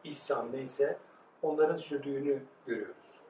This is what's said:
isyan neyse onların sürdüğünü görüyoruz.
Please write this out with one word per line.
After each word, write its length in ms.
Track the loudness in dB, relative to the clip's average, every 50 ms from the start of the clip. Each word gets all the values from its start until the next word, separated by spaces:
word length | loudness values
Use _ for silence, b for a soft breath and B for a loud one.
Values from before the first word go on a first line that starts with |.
| _
isyan 480 | -10 -12 -10 -4 -2 -2 -2 -2 -6
neyse 460 | -6 -6 -8 -8 2 2 2 2 2 -4 -8 -20 -20 -20 -20 -20 -10 _
onların 360 | -2 0 6 6 6 6 6
sürdüğünü 680 | 0 -2 -4 -4 -4 -2 -2 -2 0 2 2 0 0 -2 -12 -20 -18 -6
görüyoruz. 560 | -6 -4 -4 -4 -8 -10 -18 -20 -20 -20 -20 -20